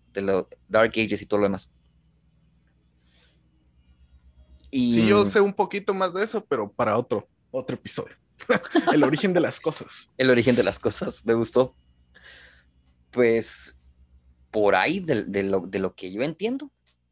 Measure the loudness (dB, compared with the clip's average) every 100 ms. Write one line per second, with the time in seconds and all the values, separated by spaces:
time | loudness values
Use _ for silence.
0 | _ -6 -2 -2 -2 -12 _ 0 2 0
1 | -2 -4 -2 0 0 -2 -10 _ _ _
2 | _ _ _ _ _ _ _ _ _ _
3 | _ _ _ _ _ _ _ _ _ _
4 | _ _ _ _ -20 -20 -8 -2 0 2
5 | 4 4 4 4 2 0 -4 -4 -4 -2
6 | -2 -2 -4 -4 -4 -4 -4 -2 0 0
7 | -2 -6 -6 _ _ -8 -8 -10 -10 -10
8 | -12 -16 _ _ -2 -2 0 0 2 4
9 | 2 2 2 2 0 -2 -6 -8 -12 -18
10 | -14 0 4 4 4 4 2 0 -4 -2
11 | -6 -6 -2 0 2 2 0 -4 _ _
12 | _ _ -20 -20 -20 _ _ _ _ _
13 | _ 0 2 2 -2 -6 -8 -12 _ _
14 | _ _ _ _ _ 0 4 4 2 -2
15 | -2 -4 -2 -4 -2 -2 -4 -4 -6 -8
16 | -12 -6 -6 -6 -8 -8 -12 _ _ _
17 | _